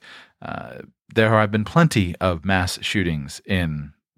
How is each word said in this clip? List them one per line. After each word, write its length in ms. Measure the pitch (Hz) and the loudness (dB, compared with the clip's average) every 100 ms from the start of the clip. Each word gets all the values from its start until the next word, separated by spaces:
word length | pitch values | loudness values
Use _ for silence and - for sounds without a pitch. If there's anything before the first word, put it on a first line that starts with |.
| - - - _ | -10 -20 -20 _
uh, 380 | - - - 62 - _ _ | -14 -12 -12 -16 -18 _ _
there 160 | 113 110 | 2 4
have 220 | 113 107 | 4 4
been 140 | 107 104 | 0 0
plenty 500 | 165 165 120 90 85 | 4 4 4 0 0
of 240 | 92 85 80 | -2 -2 0
mass 340 | 95 90 - | 0 0 -4
shootings 600 | - 107 87 78 69 - - | -4 -2 0 -2 -6 -12 -4
in 480 | 98 85 76 73 - _ | -2 -2 -4 -10 -16 _